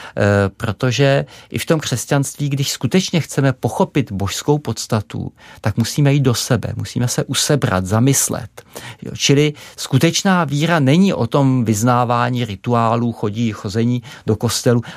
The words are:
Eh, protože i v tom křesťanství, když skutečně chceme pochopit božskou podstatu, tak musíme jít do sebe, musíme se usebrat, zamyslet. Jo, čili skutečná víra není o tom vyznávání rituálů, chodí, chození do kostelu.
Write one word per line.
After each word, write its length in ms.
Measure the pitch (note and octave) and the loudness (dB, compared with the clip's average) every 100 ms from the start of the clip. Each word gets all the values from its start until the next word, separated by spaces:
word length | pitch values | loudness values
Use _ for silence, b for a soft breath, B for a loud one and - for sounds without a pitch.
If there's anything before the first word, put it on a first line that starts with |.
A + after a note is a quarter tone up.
| B - | B 0
Eh, 60 | G2+ G2+ G2 - | 2 4 2 -2
protože 680 | A2+ F#2+ B2+ A#2 C#3 C#3 D3 B B | -6 -2 -2 2 2 2 -2 B B
i 80 | - | -8
v 80 | - | 0
tom 140 | D#3+ | 0
křesťanství, 680 | - A#2 - C#3+ C#3 - C#3+ | 0 -4 0 -2 -2 -4 -4
když 220 | C#3 C3+ | -2 -4
skutečně 480 | - B2+ F#3+ F#3 E3 | -2 0 0 0 -2
chceme 320 | - - C#3 | -2 0 0
pochopit 600 | - D#3 - F#3 - - | 0 -4 0 0 0 -2
božskou 460 | F#2+ G2 - - D3 | -4 -4 -4 0 0
podstatu, 720 | C3+ A2 - A2 - - - B B B | 0 -8 -2 -2 -2 -8 -10 B B B
tak 160 | G#2+ A#2 | -4 -2
musíme 360 | A2+ - C#3+ | -2 2 2
jít 80 | C#3+ | 4
do 140 | C3 | 2
sebe, 380 | A2+ - B2 - G#2+ | 0 0 -2 -2 -8
musíme 320 | G#2 A#2+ B2 | -6 -2 -2
se 160 | - | -2
usebrat, 640 | - - - C#3+ - F#2 F#2 | -4 -2 0 0 2 0 0
zamyslet. 640 | A2 C3+ C3+ - - - - B B B B | 2 4 2 0 -4 -10 -18 B B B B
Jo, 100 | - - | -14 -4
čili 360 | - C#3+ D3+ D3 B B | 2 4 2 -2 B B
skutečná 680 | - C3 E3 E3+ G3+ F3+ | -2 2 2 2 0 2
víra 360 | C#3+ C#3+ D#3+ E3+ | 0 0 0 2
není 320 | C3 E3 G3 | 4 4 4
o 140 | - A#2 | 2 0
tom 380 | D3 C3+ C3 | 2 2 2
vyznávání 800 | A2 G#2 B2 B2 A#2+ A#2+ B2 B2 | 0 2 2 2 2 0 0 -2
rituálů, 680 | A#2 F#2+ B2 A#2+ A2+ A#2 A#2+ | -4 -6 -2 0 2 0 -2
chodí, 400 | A2+ G#2 G#2+ A2+ | -4 -6 -2 -4
chození 500 | G#2 G#2 A2 A#2+ B2 B B - | -4 -6 -2 0 -2 B B -2
do 100 | A2 | 0
kostelu. 460 | A#2 - C3 A#2+ B | 0 0 2 2 B